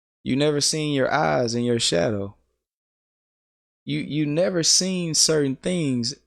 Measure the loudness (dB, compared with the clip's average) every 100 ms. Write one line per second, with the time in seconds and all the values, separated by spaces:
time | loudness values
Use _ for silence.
0 | _ _ -4 0 2 2 0 0 -2 0
1 | 0 2 0 0 0 0 0 0 0 0
2 | 0 -2 -6 -12 _ _ _ _ _ _
3 | _ _ _ _ _ _ _ _ -6 -6
4 | -4 -2 -2 0 0 0 2 2 2 -2
5 | -2 2 2 2 0 -2 -2 -2 0 0
6 | -2 -8